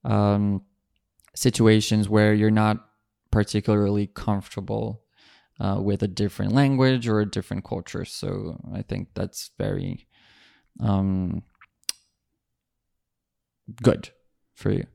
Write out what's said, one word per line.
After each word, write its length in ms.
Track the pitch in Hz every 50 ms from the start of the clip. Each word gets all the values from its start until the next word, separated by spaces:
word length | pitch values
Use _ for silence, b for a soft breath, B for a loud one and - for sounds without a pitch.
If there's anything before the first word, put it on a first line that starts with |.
| -
um, 580 | 117 110 104 104 104 101 101 104 101 101 95 - _ _ _ _ _ _ _ _ _ _ _ _ _ _
situations 720 | - - 131 - - 113 110 110 107 104 - 110 107 104
where 260 | 98 107 107 107 107 107
you're 180 | 107 107 110
not 340 | 107 107 107 107 107 - _ _ _ _ _ _ _ _ _ _
particularly 760 | - 107 104 - - 107 - - 107 104 104 101 104 104 104
comfortable, 960 | 95 _ - - - 104 98 92 - - - 95 - 107 107 110 113 110 110 _ b b b b b b b b b b _
uh, 200 | - 95 98 101
with 220 | 98 101 101 95 -
a 40 |
different 440 | 101 92 - 104 101 - - 101 98 107
language 540 | 135 139 139 139 127 131 131 131 127 117
or 120 | 120 107 107
a 40 | 104
different 380 | 101 - 107 - - 101 98 -
culture. 420 | - 107 95 85 - - - 92
So 540 | - - - - 92 92 95 101 82 - - - - -
I 80 | 101
think 280 | - - - 98 - _ _
that's 360 | - 98 - - - - - _
very, 480 | _ - 101 98 95 92 92 - - _ b b b b b b b b b b b b b _ -
um, 640 | 120 110 98 98 95 98 95 95 92 90 - - - _ _ _ - _ _ _ _ - - _ _ _ _ _ _ _ _ _ _ _ _ _ _ _ _ _ _ _ _ _ _ _ _ _ _ _ _ _ _ _ _ _ _ - 113 -
good 280 | 123 127 - - - - _ _ _ _ _ _ _ _ _
for 180 | _ - 101
you. 140 | 98 90 - -